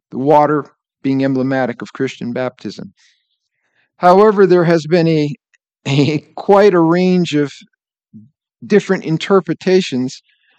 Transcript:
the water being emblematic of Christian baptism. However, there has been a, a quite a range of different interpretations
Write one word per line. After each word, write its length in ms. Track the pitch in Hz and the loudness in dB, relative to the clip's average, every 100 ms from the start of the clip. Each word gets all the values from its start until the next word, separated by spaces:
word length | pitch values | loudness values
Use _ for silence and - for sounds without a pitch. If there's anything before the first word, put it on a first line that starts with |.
| _ | _
the 60 | 120 | -6
water 520 | 139 151 147 151 - _ _ _ | 2 2 2 -2 -6 _ _ _
being 220 | 135 135 | -4 -2
emblematic 580 | 135 131 131 135 123 120 | -2 -2 -2 -2 -4 -6
of 120 | 107 | -14
Christian 380 | - 131 - 120 | -8 -8 -8 -10
baptism. 640 | 123 127 - 107 - 98 _ _ _ _ _ _ _ _ _ _ _ | -8 -8 -10 -14 -14 -18 _ _ _ _ _ _ _ _ _ _ _
However, 480 | 175 190 220 202 185 | 4 4 4 4 2
there 200 | 180 165 | 4 2
has 200 | 170 147 | 0 0
been 220 | 175 165 | 0 2
a, 260 | 160 147 - _ _ _ _ 139 | 0 -2 -6 _ _ _ _ -4
a 340 | 139 139 151 - - | -2 0 -2 -8 -10
quite 380 | - 196 208 | 2 4 4
a 60 | 180 | 4
range 540 | 160 175 185 180 165 147 | 2 2 2 0 0 -2
of 180 | 139 - _ _ _ _ _ 110 110 _ _ _ 117 | -4 -8 _ _ _ _ _ -20 -20 _ _ _ -2
different 380 | 208 - 190 - | 0 0 -6 -4
interpretations 1160 | 160 - 196 165 156 190 185 - 127 127 - _ _ _ | -6 0 0 0 -6 0 0 -2 -6 -6 -10 _ _ _